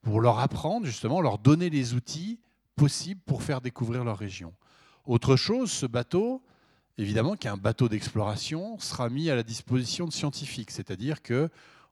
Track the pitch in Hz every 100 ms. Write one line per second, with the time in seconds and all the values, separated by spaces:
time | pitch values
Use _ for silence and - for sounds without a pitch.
0 | 113 107 117 107 135 - 156 226 175 113
1 | 113 170 147 101 117 156 175 147 123 120
2 | - 156 190 233 _ _ _ - 143 -
3 | 160 196 - 127 - 131 123 - 117 123
4 | 120 98 104 95 85 - _ _ _ _
5 | - 117 - 131 - 240 233 - 127 120
6 | 117 175 233 262 _ _ _ _ _ -
7 | 101 107 131 202 120 101 104 110 120 107
8 | - 107 104 104 - 156 202 220 - -
9 | 120 131 165 127 113 110 - 123 123 -
10 | 170 - 147 - 147 123 107 - - 92
11 | 123 156 - 120 160 - - - _